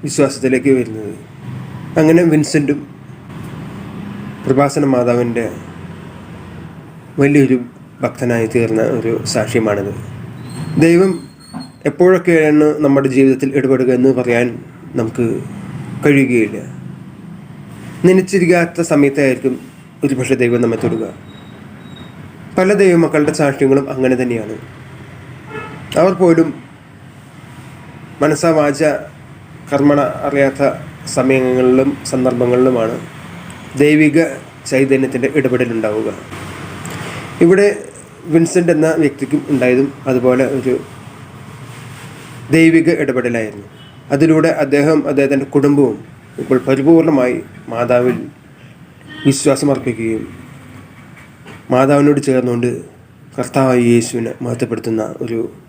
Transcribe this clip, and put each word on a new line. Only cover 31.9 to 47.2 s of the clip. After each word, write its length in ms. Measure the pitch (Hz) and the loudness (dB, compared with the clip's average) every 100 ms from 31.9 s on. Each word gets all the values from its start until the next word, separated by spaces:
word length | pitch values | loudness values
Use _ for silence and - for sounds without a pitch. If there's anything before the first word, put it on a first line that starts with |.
| - - | -2 -4
സന്ദർഭങ്ങളിലുമാണ് 960 | 131 127 120 123 123 131 123 110 123 - - - - - - - 131 | -2 0 0 0 4 2 2 -2 -4 -12 -18 -18 -18 -18 -18 -14 0
ദൈവിക 460 | 147 151 151 147 160 135 - - - | 4 4 4 2 0 -4 -16 -18 -4
ചൈതന്യത്തിൻ്റെ 640 | 131 135 135 131 135 135 151 | 0 2 2 0 -2 -2 0
ഇടപെടലുണ്ടാവുക. 800 | 135 123 123 113 110 107 113 95 - - - - - - - - - - - - | 0 0 -2 -2 -2 -4 -4 -8 -14 -14 -14 -14 -14 -14 -12 -12 -12 -12 -14 0
ഇവിടെ 340 | 170 190 202 202 - - - - - | 4 6 4 0 -10 -20 -20 -20 0
വിൻസെന്റ് 460 | 160 165 180 170 | 2 2 2 2
എന്ന 220 | 160 160 160 | 2 2 2
വ്യക്തിക്കും 480 | 147 - 135 143 - | 0 -2 -4 -4 -2
ഉണ്ടായതും 440 | 143 127 127 139 - - | 0 2 2 0 -2 -2
അതുപോലെ 360 | 127 127 127 127 | 0 2 2 0
ഒരു 340 | 135 123 123 - - - - - - - - - - - - - - - - - | -2 -2 -4 -6 -18 -20 -20 -20 -20 -20 -20 -18 -18 -18 -18 -18 -20 -20 -18 -2
ദൈവിക 380 | 165 165 165 160 | 4 6 4 2
ഇടപെടലായിരുന്നു. 760 | 165 143 127 120 117 110 101 101 - - - - | 0 0 -2 -2 -4 -6 -10 -18 -20 -20 -20 -4
അതിലൂടെ 380 | 143 160 156 160 | 2 4 4 2
അദ്ദേഹം 580 | 156 143 143 143 160 147 | 0 0 2 2 2 0
അദ്ദേഹത്തിൻ്റെ 380 | 139 139 139 135 | 0 2 0 0
കുടുംബവും 580 | 143 139 143 131 104 - - - - | 0 2 4 2 0 -10 -20 -18 -12
ഇപ്പോൾ 200 | - 127 | -2 -2
പരിപൂർണമായി 840 | 127 135 139 165 160 143 | 2 0 4 4 4 2